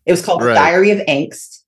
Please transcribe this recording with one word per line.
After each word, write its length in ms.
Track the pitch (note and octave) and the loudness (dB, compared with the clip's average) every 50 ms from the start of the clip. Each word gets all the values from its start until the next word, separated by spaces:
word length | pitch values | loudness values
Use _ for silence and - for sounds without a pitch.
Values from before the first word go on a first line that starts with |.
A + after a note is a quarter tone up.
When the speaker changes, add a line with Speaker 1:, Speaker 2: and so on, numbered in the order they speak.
| _ | _
Speaker 1:
It 80 | E3 | -2
was 100 | F3 F3 | 0 0
called 200 | - - E3+ - | 0 -2 -2 0
The 60 | A#2+ B2 | 0 2
Speaker 2:
Right. 60 | A#2 | 2
Speaker 1:
Diary 340 | E3+ D#3+ E3 F3 F#3 G3 G#3 | 2 2 2 2 2 2 2
of 80 | G#3 G3+ - | 0 0 -2
Angst, 560 | D#3+ C#3 C#3 D#3 - - - - - - - _ | -2 -2 -2 -4 -6 -10 -16 -20 -20 -20 -20 _